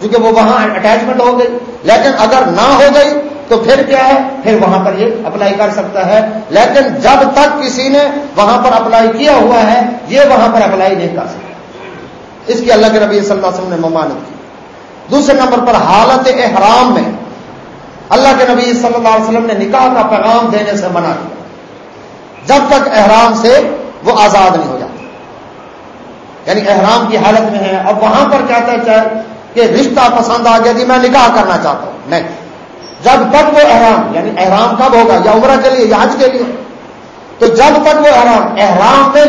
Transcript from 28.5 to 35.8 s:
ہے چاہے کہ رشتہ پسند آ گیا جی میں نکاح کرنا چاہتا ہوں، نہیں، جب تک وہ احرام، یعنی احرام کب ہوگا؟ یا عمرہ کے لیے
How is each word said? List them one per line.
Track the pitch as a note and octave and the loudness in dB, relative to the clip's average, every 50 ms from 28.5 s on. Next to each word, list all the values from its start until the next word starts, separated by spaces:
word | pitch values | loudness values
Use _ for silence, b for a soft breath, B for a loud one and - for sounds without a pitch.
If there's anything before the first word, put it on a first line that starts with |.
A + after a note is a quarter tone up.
| A#3+ A#3 A#3 A#3+ | -2 -2 -2 -2
ہے | A#3+ A3+ A#3 | -2 -2 0
چاہے | A3+ A3 A3 A3 A3 A3 - - - - - - - - | 0 2 2 0 0 -4 -8 -10 -12 -16 -20 -20 -6 -2
کہ | A#3 | 0
رشتہ | A#3 - - A#3 C#4 - - C#4+ B3+ A#3+ A#3+ A#3+ | 0 2 2 0 0 0 0 0 0 2 0 0
پسند | A3+ A3 A#3 A#3 A#3 A#3 | -2 -2 -2 0 0 2
آ | A3+ A3+ A3+ | 2 2 2
گیا | A#3+ | 0
جی | A#3 A#3 B3+ | 0 0 0
میں | B3 B3+ B3+ | 0 2 2
نکاح | B3 B3 B3+ C4+ A#3+ A#3 A#3+ | 2 2 2 4 2 4 2
کرنا | A3+ G3 F#3+ F3 D#3 - | 0 0 0 -2 -2 -2
چاہتا | D3 C#3 - - | -4 -4 -6 -8
ہوں، | - - - - C3 | -12 -14 -16 -8 -6
نہیں، | E3+ E3 - D#3+ - - - - - - - - - - - - - - - | -4 -4 -4 -6 -12 -14 -18 -20 -20 -20 -20 -20 -20 -20 -20 -20 -16 -2 0
جب | A#3+ C4+ C4+ - - | 2 2 2 2 2
تک | C#4+ D4 D4+ D4+ D4+ | 2 2 2 2 4
وہ | D4 D4 - | 4 4 4
احرام، | A#3 A#3 A#3 A3+ G#3+ - - - - | 4 4 4 2 2 0 -2 -4 -4
یعنی | E3 F3+ G#3 - F3+ | -4 -4 -4 -4 -2
احرام | F#3 F#3 F#3+ G#3 A#3 B3 A#3 | 0 0 2 0 0 0 0
کب | - B3+ C4+ A#3+ | 0 0 2 4
ہوگا؟ | A#3 A3+ A3+ F#3+ - - | 4 4 4 2 2 2
یا | A3 | 2
عمرہ | G#3+ A3+ B3 C4+ C4+ B3+ C4 | 2 2 2 2 2 2 2
کے | C4 | 2
لیے | C4 B3+ | 2 2